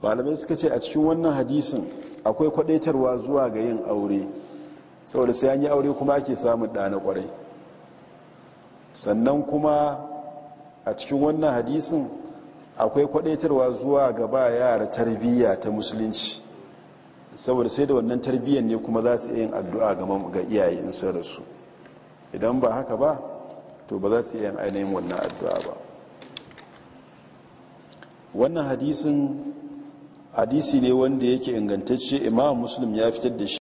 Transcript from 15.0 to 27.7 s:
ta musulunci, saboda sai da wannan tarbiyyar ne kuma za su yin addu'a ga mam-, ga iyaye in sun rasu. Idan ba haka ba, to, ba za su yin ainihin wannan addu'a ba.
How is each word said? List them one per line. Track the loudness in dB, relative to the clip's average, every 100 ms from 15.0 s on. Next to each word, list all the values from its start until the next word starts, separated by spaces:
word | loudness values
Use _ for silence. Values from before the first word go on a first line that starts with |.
| 0 2 2 4 4 2
ta | 0
musulunci, | -4 -4 -4 -4 -2 -4 -6 -14 -20 -20 -20 -20 -20 -20 -20 -20
saboda | -10 -2 0 0
sai | 0 2
da | 2
wannan | 2 -2
tarbiyyar | 0 -2 2 2
ne | 2 0
kuma | 0 2
za | 2 2
su | 0
yin | -2 -2
addu'a | -4 -4 0 0 0
ga | -2
mam-, | -2 -2
ga | -4
iyaye | 0 2 2 0
in | -6
sun | -4 -4 -4
rasu. | -6 -12 -16 -20 -20 -20 -20 -20 -20 -20 -14
Idan | -4 0 2
ba | 2
haka | 0 -2 2
ba, | 2 0 -8 -14 -14 -18 -20 -20 -8
to, | -2
ba | 2
za | 2
su | 0 -4
yin | -6 -4
ainihin | -4 -2 -2
wannan | -2 -2 -4
addu'a | -4 -4 -2 -2 -4
ba. | -10 -14 -20 -20 -20 -18 -18 -18 -20 -20 -20 -20 -20 -20 -20 -20 -20 -20 -20 -20